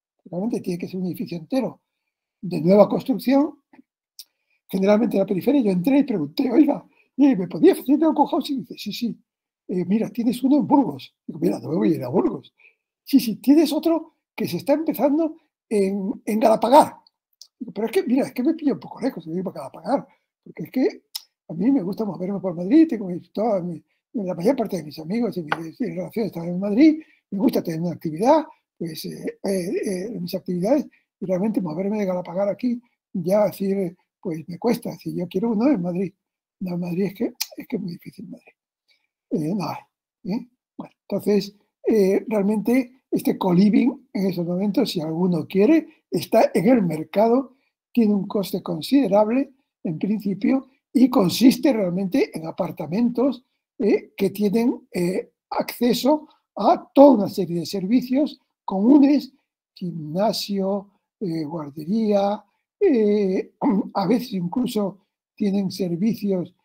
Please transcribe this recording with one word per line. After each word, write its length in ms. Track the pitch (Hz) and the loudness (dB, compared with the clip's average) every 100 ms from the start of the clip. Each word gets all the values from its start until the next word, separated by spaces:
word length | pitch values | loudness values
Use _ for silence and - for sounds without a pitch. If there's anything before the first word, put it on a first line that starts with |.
| _ _ - | _ _ -10
realmente 340 | 175 214 233 | -6 -4 -4
tiene 160 | - 175 | -4 -6
que 100 | 180 | -6
ser 120 | 185 | -6
un 80 | 185 | -6
edificio 300 | - 233 170 | -6 -8 -10
entero, 440 | 160 262 208 - _ _ _ _ _ _ | -6 -4 -4 -8 _ _ _ _ _ _
de 200 | 175 170 | -8 -2
nueva 280 | 160 202 202 | 4 6 6
construcción, 720 | 208 - 208 - 269 311 - _ _ _ _ _ - - _ _ _ - | 2 -2 -2 2 2 2 -4 _ _ _ _ _ -20 -20 _ _ _ -6
generalmente 500 | 190 190 214 226 196 | 0 4 4 4 0
en 40 | |
la 40 | 190 | 0
periferia. 340 | 190 226 285 | 0 2 2
Yo 100 | 214 | 2
entré 280 | 185 180 277 | 2 2 2
y 40 | |
pregunté, 480 | 277 208 147 - 262 | 2 -2 -4 -4 0
"Oiga, 340 | 240 277 - - _ _ - | 4 4 2 -8 _ _ 2
eh, 180 | 277 214 | 4 4
¿me 120 | 180 | -2
podía 280 | - 339 330 | 4 6 6
facilitar 340 | - 294 320 | 2 2 4
un 60 | 302 | 2
cohousing?". 420 | 277 339 - 269 | 2 0 -4 -6
Y 40 | |
dice, 140 | 170 - | -8 -12
"Sí, 160 | 208 | -10
sí, 240 | - 233 - _ _ _ _ - | -6 -6 -8 _ _ _ _ -6
eh, 180 | 185 175 | -4 0
mira, 240 | 214 220 | 0 0
tienes 340 | - 233 214 | -2 -2 0
uno 140 | 262 285 | 2 2
en 100 | 170 | 4
Burgos". 480 | - 220 135 - _ - | 4 2 -4 -14 _ -14
Digo, 140 | 156 | -2
"Mira, 200 | - - | -2 -2
no 100 | 120 | -4
me 60 | 165 | 0
voy 160 | 208 | 2
a 20 | 139 | 0
ir 80 | |
a 60 | 127 | 0
Burgos". 440 | 151 359 160 - _ _ _ _ _ | 0 0 -2 -14 _ _ _ _ _
"Sí, 160 | - 269 | 2 2
sí, 180 | 220 202 | 2 -2
tienes 340 | 240 294 320 | 4 4 4
otro 440 | 294 330 330 320 _ _ - | 2 0 0 -2 _ _ -8
que 120 | 185 | -4
se 100 | 170 | -4
está 160 | - | 0
empezando 640 | 294 320 180 269 294 320 320 _ _ - | -2 0 0 0 2 -2 -4 _ _ -4
en, 520 | 208 190 202 190 - - | 0 0 -2 -6 -8 -4
en 140 | 214 | 0
Galapagar". 560 | 233 220 220 285 - - _ _ _ _ - - | 2 2 6 6 6 0 _ _ _ _ -20 -16
Digo, 120 | - | -12
"Pero 140 | 190 220 | -6 -2
es 60 | |
que, 100 | 392 | -2
mira, 220 | 349 254 190 | 2 0 0
es 80 | |
que 100 | - | -2
me 100 | 247 320 | -2 0
pillo 180 | 294 | -2
un 60 | 175 | -2
poco 200 | - - | -6 -6
lejos, 260 | 247 202 160 | -6 -6 -8
me 60 | |
voy 100 | 170 | -6
para 180 | 185 160 | -6 -8
Galapagar, 460 | 135 160 170 269 - _ _ _ | -14 -12 -4 -4 -4 _ _ _
porque 200 | - - | -20 -14
es 80 | 160 | -8
que 320 | - 320 - _ - - _ - | -2 -2 -2 _ -18 -18 _ -12
a 40 | |
mí 180 | 165 214 | -2 0
me 100 | 277 | 0
gusta 220 | 180 190 214 | -2 -6 -6
moverme 340 | 156 185 196 | -6 -6 -6
por 140 | 190 170 | -6 -6
Madrid, 320 | 180 302 320 | 2 4 4
tengo 180 | 226 190 | 0 -6
mi, 120 | 175 - | -10 -10
toda 300 | - 226 196 | -4 -2 -2
mi, 200 | 175 160 _ _ _ | -4 -10 _ _ _
la 220 | 254 185 175 | -8 -6 -2
mayor 200 | 185 269 | 0 0
parte 220 | 220 180 | -2 -6
de 60 | |
mis 160 | 151 139 | -8 -12
amigos 380 | 156 226 233 175 | -6 -4 -4 -4
y 60 | |
mis, 360 | 151 160 165 147 | -6 -6 -8 -8
y 40 | 226 | -8
relaciones 420 | 165 170 - 202 | -6 -8 -6 -6
están 160 | 175 170 | -6 -8
en 120 | 175 | -6
Madrid, 420 | 202 208 320 311 - _ - | -2 4 4 4 -6 _ -10
me 80 | 202 | -2
gusta 240 | 240 214 | 0 0
tener 180 | 180 160 | -4 -4
una 100 | 175 | -6
actividad, 520 | 151 170 156 226 311 302 - _ - | -6 -8 -2 2 2 2 -14 _ -12
pues, 280 | 165 156 - | -12 -10 -14
eh, 340 | - - - | -12 -12 -8
eh, 280 | - 190 175 339 269 | -4 -4 -4 -4 -4
eh, 340 | 180 196 202 | -6 -8 -10
mis 160 | 175 185 | -8 -8
actividades, 500 | - 180 196 285 - _ _ - | -6 -4 0 0 -2 _ _ -12
y 60 | 180 | -4
realmente 360 | 185 214 240 | -2 -2 -2
moverme 380 | 175 156 196 214 | -4 -6 -4 -4
de 60 | 196 | -4
Galapagar 440 | 180 180 175 202 | -4 -6 -4 -4
aquí, 300 | 190 247 240 _ _ _ | -2 -4 -6 _ _ _
ya 320 | 196 165 208 208 | -6 0 2 0
decir, 320 | - 196 196 | -2 -4 -2
eh, 180 | 180 175 _ _ | -4 -8 _ _
pues 260 | 208 160 151 | -10 -10 -10
me 100 | 175 | -6
cuesta, 360 | 226 220 190 - | -2 -2 -6 -12
si 180 | 165 160 | -8 -8
yo 120 | 175 | -6
quiero 240 | 190 233 | -4 -2
uno 160 | 208 254 | 0 2
en 120 | 240 | 2
Madrid". 320 | 175 175 190 - _ _ _ - | -2 -4 -6 -8 _ _ _ -12
"No, 140 | 180 175 | -8 -6
en 40 | |
Madrid 220 | 175 170 202 | -4 -2 -4
es 80 | - | -2
que, 180 | 240 - - - | -6 -6 -14 -14
es 100 | 196 | -10
que 80 | 208 | -8
es 60 | |
muy 120 | 185 | -8
difícil 320 | 170 - - - | -12 -16 -18 -18
en 60 | |
Madrid. 220 | - _ _ _ _ _ _ _ _ - | -18 _ _ _ _ _ _ _ _ -6
Eh, 240 | 226 151 208 | -4 -4 -4
no 100 | 151 | -6
hay, 640 | - - _ _ _ - | -8 -14 _ _ _ -6
¿eh?". 140 | 220 - _ _ - | -6 -8 _ _ -20
Bueno, 160 | - _ - | -20 _ -8
entonces, 480 | 202 202 202 190 - _ _ 466 | -4 0 0 0 -12 _ _ 0
eh, 360 | 220 190 196 - | 2 4 0 0
realmente 760 | 214 196 208 202 247 247 _ - | -2 0 0 0 0 0 _ -6
este 260 | - - - | -4 -2 -2
co-living 720 | 190 175 208 - 240 - _ | 2 4 6 4 2 -2 _
en 140 | - 190 | -4 -2
esos 180 | 170 175 | -2 -4
momentos, 460 | 180 208 202 214 | -2 -2 0 0
si 100 | 180 | -2
alguno 440 | 156 160 185 165 135 | -4 0 0 0 -2
quiere, 400 | 185 214 320 311 _ - | 2 4 4 0 _ -6
está 400 | - - - 571 | -6 2 4 4
en 140 | - 180 | 2 4
el 160 | 254 | 4
mercado, 720 | 180 156 156 196 226 240 262 _ _ _ _ | 2 -4 -4 2 2 2 0 _ _ _ _
tiene 220 | - 214 | 0 2
un 140 | 202 175 | 2 -2
coste 340 | 214 185 190 | -4 -4 -6
considerable 880 | - 165 147 277 226 202 214 247 277 _ _ _ | -6 -8 0 2 4 4 4 0 -2 _ _ _
en 140 | 202 156 | -8 -4
principio 720 | 196 214 202 190 - 262 - _ _ | -2 -2 -4 -2 0 0 -4 _ _
y 160 | 254 254 | 2 4
consiste 640 | 254 180 - 247 - 302 | 4 2 6 4 6 2
realmente 640 | 220 185 175 190 262 - 160 | 2 0 -2 -2 0 -2 -4
en 100 | 160 | -10
apartamentos, 960 | - 175 - 156 185 240 - 285 240 _ _ _ - | -6 -8 -6 -6 -2 0 0 -2 -2 _ _ _ -4
eh, 340 | 208 370 - - | 0 0 -2 -4
que 140 | 196 | -2
tienen, 580 | 202 208 220 233 240 _ | 0 0 2 0 -2 _
eh, 380 | 190 175 185 - _ - | -4 -2 -4 -8 _ -8
acceso 800 | - - - 240 214 254 302 - _ _ - | -6 -6 -2 0 2 2 0 -2 _ _ -2
a 340 | 214 359 - | 0 0 2
toda 180 | - 285 233 | 8 8 8
una 120 | 190 | 2
serie 300 | - 170 170 | -4 -4 -4
de 40 | 156 | -6
servicios 760 | 202 185 254 254 254 302 - _ _ | -6 0 0 0 -2 -2 -6 _ _
comunes, 680 | - 190 214 294 269 294 - _ _ _ _ | -8 0 6 6 6 2 -2 _ _ _ _
gimnasio, 1200 | - 180 165 151 165 214 180 - 196 190 196 196 _ _ - | -12 -10 -8 -8 -2 -2 -2 -4 -4 -2 -4 -8 _ _ -10
eh, 240 | 196 160 | -6 -4
guardería, 1000 | 151 170 147 147 151 220 214 202 202 208 - _ _ - | -6 -8 -10 -12 -4 -2 2 2 0 -4 -10 _ _ 0
eh, 720 | 392 254 208 208 196 190 - - | 2 4 4 2 2 -2 -4 -4
<clears throat> 340 | 285 196 - | 0 0 0
a 140 | 208 190 | -2 0
veces 260 | 247 - | 0 0
incluso 640 | 190 175 247 220 214 196 - _ _ _ - | -6 -4 -2 -2 -2 -4 -6 _ _ _ -4
tienen 360 | 208 196 190 | -2 0 -2
servicios, 800 | - 185 170 220 - 202 190 165 _ | -4 -4 0 0 0 -2 -2 -4 _